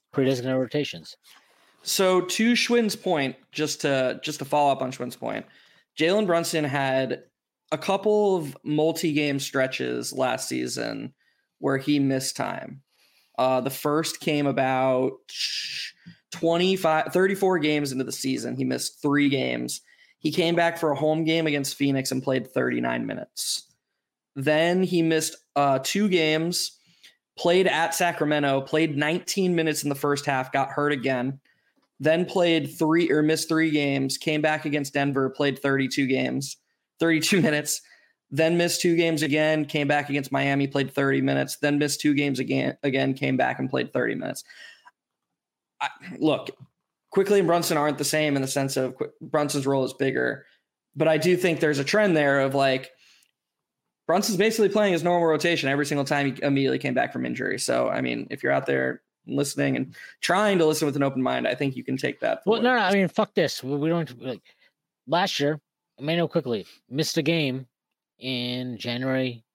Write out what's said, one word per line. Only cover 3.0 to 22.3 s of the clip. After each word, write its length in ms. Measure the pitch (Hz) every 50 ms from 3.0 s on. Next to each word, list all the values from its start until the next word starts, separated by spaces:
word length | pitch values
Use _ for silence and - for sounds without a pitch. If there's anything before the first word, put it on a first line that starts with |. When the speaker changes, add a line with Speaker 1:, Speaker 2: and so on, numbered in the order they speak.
| - 185 170 147 139 131 131 - _ _
Speaker 2:
just 300 | - 147 151 143 - -
to, 400 | - 143 139 131 131 127 113 - -
just 160 | 156 147 -
to 60 | 143
follow 260 | - 151 147 147 139
up 100 | 135 131
on 120 | 147 127 131
Schwinn's 240 | - 123 123 -
point, 280 | - 120 113 107 110 - - _ - _ _ _ _ _ _ _ -
Jalen 280 | 156 170 190 214 220
Brunson 360 | 175 170 170 165 - 175 160 147
had 600 | 135 135 143 135 135 131 135 135 - - - - _ _ _ _ _ _ _ _ _ 156
a 40 |
couple 600 | 147 - 196 190 196 196 214 214 208 208 202 190
of 200 | 175 151 139 139 - -
multi-game 720 | 151 151 151 156 160 165 165 - 160 143 151 147 147 139
stretches 760 | 139 135 - - 135 131 131 - - 127 123 123 120 120 - 135
last 340 | 131 131 123 120 123 -
season 680 | - 127 127 123 123 120 123 117 113 113 110 113 131 - _ _ _ _ _ _ _ _ _
where 180 | 156 139 139
he 220 | 131 135 147 147 143
missed 380 | 139 135 135 131 135 - -
time. 460 | - 113 98 92 - - - 139 139 _ _ _ _ _ _ _ _ _ _ _
Uh, 220 | - 127 131 131 127
the 100 | 120 135
first 500 | 135 - - 147 147 156 156 156 - -
came 260 | - 170 151 147 143
about 680 | 139 131 135 131 131 131 127 131 131 131 127 131 127 - - _ - - - - - - - - - - - - - - _ _ 175 170 _ _ _
twenty-five, 760 | - - 165 165 170 170 180 190 190 185 180 160 156 156 - -
thirty-four 460 | - 180 190 196 196 196 196 185 185 165
games 320 | 147 156 151 147 147 135
into 120 | 131 131 127
the 80 | 123
season. 440 | 131 - - 135 131 120 113 120 123
He 100 | 131 131
missed 360 | 127 127 123 - - - -
three 280 | - 147 143 143 143 139
games. 520 | 139 131 127 127 123 120 120 123 - - - _ _ _ _ _ _ _
He 120 | - 156
came 220 | 143 180 165 170 170
back 240 | 170 170 170 165
for 140 | - 165 151
a 40 | 139
home 280 | 139 156 156 156 160 160
game 240 | 160 160 165 160
against 280 | 156 147 143 139 139 -
Phoenix 360 | - 143 143 135 135 131 -
and 100 | 131 131
played 300 | 131 139